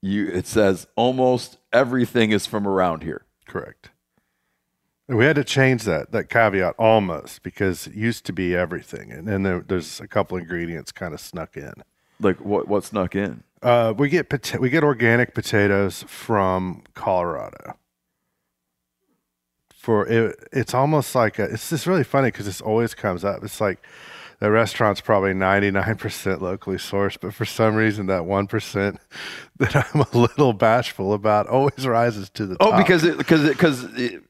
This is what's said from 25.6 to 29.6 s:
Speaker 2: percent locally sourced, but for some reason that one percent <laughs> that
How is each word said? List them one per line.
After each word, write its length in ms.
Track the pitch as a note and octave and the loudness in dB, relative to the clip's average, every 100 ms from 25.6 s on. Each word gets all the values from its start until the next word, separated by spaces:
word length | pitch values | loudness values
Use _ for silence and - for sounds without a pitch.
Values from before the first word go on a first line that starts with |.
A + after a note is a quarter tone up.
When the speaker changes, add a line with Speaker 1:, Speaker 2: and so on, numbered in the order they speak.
| G2+ G2 F#2 A2+ | 2 0 -2 -4
Speaker 2:
percent 460 | G#2+ - - F#2+ | -6 -6 -6 -4
locally 360 | F#2 F#2+ - F#2 | -4 -6 -6 -8
sourced, 400 | - G2+ G2+ - | -4 -2 -2 -4
but 140 | F2+ | -12
for 100 | - G#2+ | -6 -8
some 300 | - A2+ G#2+ | 2 2 4
reason 300 | A2 G#2 F#2+ | 2 0 -2
that 180 | F#2+ E2+ | -2 0
one 220 | G2 G2+ | 0 0
percent 500 | A2 - G2+ G2 E2+ _ - - | -4 -4 -2 -2 -2 _ -16 -14
<laughs> 280 | - - | -14 -18
that 180 | _ | _